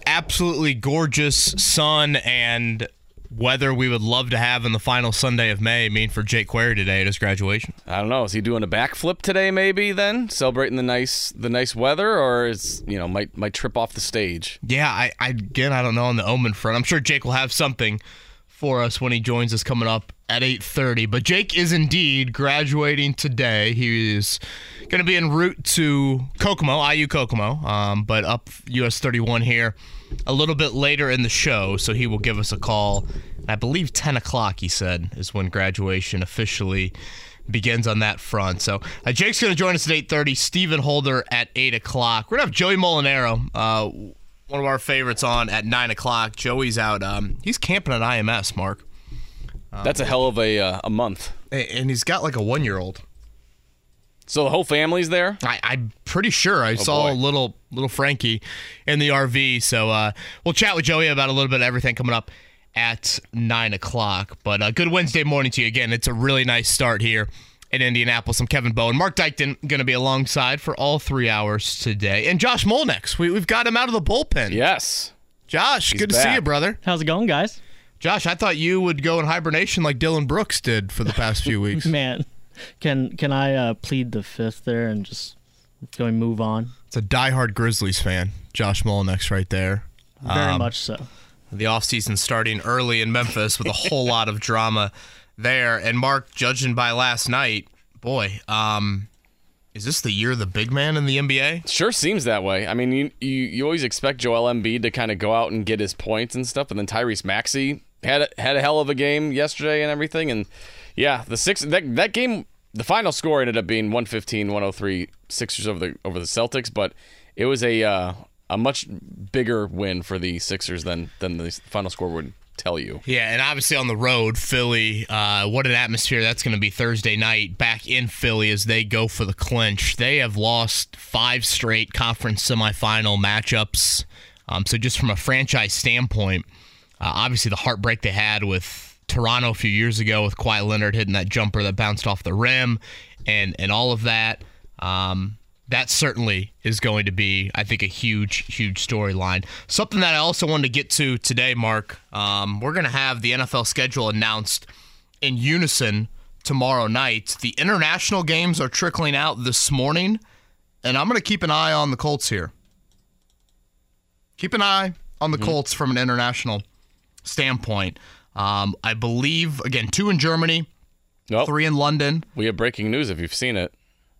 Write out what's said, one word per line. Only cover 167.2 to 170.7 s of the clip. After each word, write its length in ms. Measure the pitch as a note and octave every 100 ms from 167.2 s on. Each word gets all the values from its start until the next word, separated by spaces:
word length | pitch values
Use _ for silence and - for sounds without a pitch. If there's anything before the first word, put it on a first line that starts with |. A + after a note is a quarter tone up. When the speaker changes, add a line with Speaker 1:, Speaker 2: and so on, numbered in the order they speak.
Speaker 1:
standpoint. 760 | - - C3+ B2+ A2+ G#2 F#2 - - - _ -
Um, 380 | G2+ G2+ G2+ -
I 120 | A2+ A2+
believe, 640 | A#2 A#2 C#3+ E3 E3 C#3
again, 280 | - B2+ G#2+
two 200 | - G#3
in 80 | F3+
Germany, 500 | D#3+ E3 E3 E3 D#3+